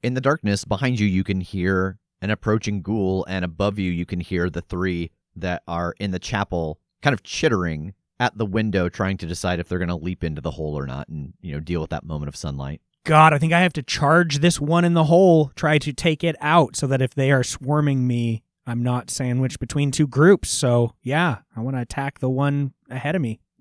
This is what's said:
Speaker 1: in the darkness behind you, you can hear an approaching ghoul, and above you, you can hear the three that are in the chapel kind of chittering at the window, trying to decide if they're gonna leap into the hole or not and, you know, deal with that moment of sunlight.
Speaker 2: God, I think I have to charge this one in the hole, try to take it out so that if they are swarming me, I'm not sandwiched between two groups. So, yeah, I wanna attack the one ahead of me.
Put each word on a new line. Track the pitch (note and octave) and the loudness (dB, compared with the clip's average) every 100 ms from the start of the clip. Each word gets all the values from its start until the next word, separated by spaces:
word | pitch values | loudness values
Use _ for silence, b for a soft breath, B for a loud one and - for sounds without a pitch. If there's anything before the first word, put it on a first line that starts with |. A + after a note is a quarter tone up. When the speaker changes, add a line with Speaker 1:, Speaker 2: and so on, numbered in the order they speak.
Speaker 1:
in | B2 | -4
the | B2+ | -2
darkness | C3+ D#3 G#2 G2+ | 0 0 0 -2
behind | - G2 C3 B2 | -2 -2 0 2
you, | G#2 | 2
you | F#2 | 2
can | F#2+ F#2+ | 0 -2
hear | F2 G2 F2 F#2+ F#2+ F#2+ _ - | -4 -4 0 2 0 -4 _ -8
an | G2+ | -4
approaching | G#2+ G#2+ G#2+ G#2+ G#2 | -2 0 0 0 -4
ghoul, | F2 A2 F#2+ F#2+ - | -2 0 0 0 -2
and | F#2+ | -4
above | F2+ E2 G2+ G2+ | -4 -2 -2 0
you, | F#2 | -2
you | F2 | -2
can | F2 F2+ | -4 -6
hear | F2 F2+ F2 | -4 -2 -2
the | D#2 | -4
three | - F2 F#2 F2 E2+ _ _ F#2 | -8 -4 -2 -2 -6 _ _ -8
that | F2+ F2 - | -6 -6 -6
are | E2+ F2 - | -6 -4 -4
in | G2+ | -6
the | F#2 | -6
chapel | - G2+ G2+ F2 D#2+ D#2 _ _ | -4 -4 -4 -4 -4 -8 _ _
kind | D3 | -2
of | A#2+ | -2
chittering | - - D#3+ G#2+ F2 D2+ E2 - _ - | -4 -2 0 2 -2 -4 -8 -14 _ -4
at | B2 G#2+ | -2 -2
the | |
window, | G#2+ G#2 A2 F#2+ F2 | -4 -2 0 0 0
trying | - F#2+ F#2+ | -2 -2 -2
to | E2 | -6
decide | F2+ F#2 F2 | -6 -4 -4
if | F2 | -2
they're | F#2 | -4
gonna | F2 F2 | -2 -4
leap | E2+ F2+ | -4 -4
into | E2 D2 | -6 -4
the | D#2 | -6
hole | D#2 D2+ D2 | -6 -6 -6
or | |
not | C#2 C2 - | -6 -8 -10
and, | D#2 C#2 - | -10 -12 -14
you | F2+ | -10
know, | D2 | -8
deal | D#2 E2+ | -4 -4
with | D#2+ | -4
that | D#2 | -8
moment | D#2 D2+ D2 | -8 -8 -8
of | |
sunlight. | - D2+ C#2 C2+ D2+ _ _ | -8 -8 -8 -8 -10 _ _
Speaker 2:
God, | - D#3 D#3 | 2 6 6
I | C#3+ | 6
think | D#3+ | 2
I | E3+ | 2
have | F3+ | 2
to | - | 0
charge | B2+ - C#3+ E3 E3+ C#3 | -6 0 4 4 4 2
this | E3+ - | 2 2
one | D3 E3+ | 2 2
in | F3 | 4
the | E3+ | 4
hole, | D3+ E3+ F#3+ D#3+ C#3+ | 6 6 8 6 4
try | - D#3 D3+ | 0 0 2
to | D3 | 0
take | C3+ E3+ D#3 | -2 0 0
it | E3+ D3+ | -2 -2
out | D3 E3+ C#3 | 2 4 4
so | - C3+ | 0 0
that | C3+ | 0
if | C3 | 0
they | - C3+ | 0 2
are | C3+ | 4
swarming | B2 - C3 D3+ D3 C3+ | 2 -4 -2 0 2 2
me, | B2 A#2+ A#2 A2+ _ _ - | 0 0 0 -4 _ _ -8
I'm | A#2+ | -4
not | B2 B2 - | -2 -2 -4
sandwiched | - B2+ B2 B2+ - | -6 -2 0 -2 -4
between | A#2+ D3 C#3+ | -6 -2 0
two | C3 D3 | 2 0
groups. | B2+ E3 G3+ - | 4 6 6 4
So, | - B2+ A#2+ A#2 - | -2 2 4 2 -2
yeah, | B2 D3 F3 A2 _ A2 | -4 0 0 -2 _ -10
I | |
wanna | A#2+ C3+ | -6 -6
attack | A#2+ - C#3 - | -6 -6 -8 -4
the | C3 | -2
one | C3 C#3+ C#3+ C#3 - - | 0 0 0 -2 -6 -14
ahead | B2+ C#3+ | -8 -4
of | F#3 | -2
me. | B2 G#2+ _ _ | -2 -6 _ _